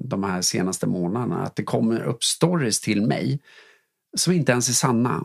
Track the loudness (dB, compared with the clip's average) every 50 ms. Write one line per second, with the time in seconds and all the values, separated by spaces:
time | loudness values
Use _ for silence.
0 | -6 -4 -2 -2 -2 -2 -2 0 0 0 0 0 0 -2 -2 -2 -2 -2 0 0
1 | -2 -2 -2 -2 -2 -2 -2 -2 -4 -4 -4 -6 -4 -2 0 0 2 2 0 0
2 | -2 -4 -4 -2 -2 -2 0 2 2 2 2 0 0 0 -2 -2 -2 -2 0 0
3 | 0 0 0 0 -2 -2 -4 -4 -8 -14 -20 -20 -20 -20 _ _ _ _ _ _
4 | _ _ -4 -2 0 2 2 4 4 4 2 2 2 0 0 2 2 2 2 2
5 | 2 2 0 -2